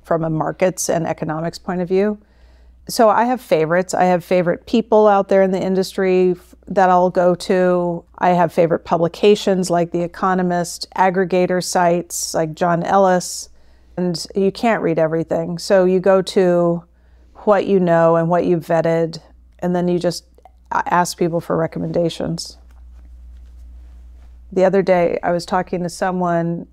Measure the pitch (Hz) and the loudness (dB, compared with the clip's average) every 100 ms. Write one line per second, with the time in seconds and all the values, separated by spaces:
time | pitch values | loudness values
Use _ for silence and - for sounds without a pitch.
0 | - 170 165 156 151 160 185 180 - 170 | -4 -2 -2 -2 -4 0 -2 -2 -4 -2
1 | 165 160 160 156 165 - - 180 175 190 | -4 -6 -6 -6 -8 -10 -8 -6 -2 0
2 | 208 208 _ _ _ _ - - - - | -2 -4 _ _ _ _ -20 -20 -6 2
3 | 220 196 233 247 - 160 156 175 185 - | 2 4 0 -2 0 0 2 0 0 0
4 | 180 180 - 180 175 - - 233 220 214 | 2 0 0 0 0 -2 -2 -2 2 4
5 | 214 196 196 196 190 190 190 190 185 - | 4 4 2 2 2 0 -2 -2 -4 -2
6 | 190 185 185 180 - - - 190 185 180 | 0 2 2 -2 -8 -20 -6 0 4 4
7 | 180 180 180 175 - 185 180 180 175 170 | 2 2 2 2 0 0 2 2 -2 -6
8 | - - 180 175 170 - 165 165 - - | -10 -4 0 2 2 2 0 0 -2 0
9 | 170 - 208 208 - 185 180 175 170 175 | 0 2 4 4 2 -2 0 -2 -2 -4
10 | 170 - 190 185 180 175 170 - - - | -6 -4 -2 0 0 -2 -4 -8 -8 0
11 | 190 185 185 185 180 180 175 190 175 175 | 0 2 0 0 0 0 -2 0 2 0
12 | 170 - - 170 160 156 175 170 175 196 | -4 -8 -6 -4 -4 -2 -2 0 0 2
13 | 190 180 - - - - - _ _ - | 2 2 -2 -12 -16 -20 -20 _ _ -6
14 | 180 165 - - 190 190 240 190 170 160 | -6 -6 -6 -2 -2 0 -2 0 0 0
15 | 160 165 160 165 165 170 - 196 180 185 | 0 -2 -4 -4 -4 -6 0 2 4 2
16 | 196 190 180 - 185 175 170 170 - _ | 2 2 2 0 2 2 2 -2 -6 _
17 | _ _ _ - - 196 - 196 180 165 | _ _ _ -6 0 0 2 2 4 4
18 | 165 165 165 175 170 175 147 165 165 165 | 4 2 2 0 0 -2 0 0 0 0
19 | 165 165 - - _ - 180 180 175 180 | -2 -6 -18 -20 _ -8 -4 -2 0 0
20 | 175 170 - _ - _ - - - 170 | -2 -6 -12 _ -20 _ -6 -4 0 0
21 | 180 - 175 165 - 175 165 165 165 165 | 0 -2 -2 -4 -4 -4 -4 -6 -6 -2
22 | 170 - 165 170 - - - - - - | -4 -4 -6 -6 -10 -18 -20 -20 -20 -20
23 | - - - - - - - - - - | -20 -20 -20 -20 -20 -20 -20 -20 -20 -20
24 | - - - - - 190 190 196 185 180 | -20 -20 -20 -20 -8 0 2 2 2 2
25 | 170 - - 175 170 185 185 180 175 - | 2 0 -2 -4 -2 -4 -4 -6 -6 -4
26 | 190 180 175 170 170 170 - | -4 -2 -2 -2 -2 -6 -10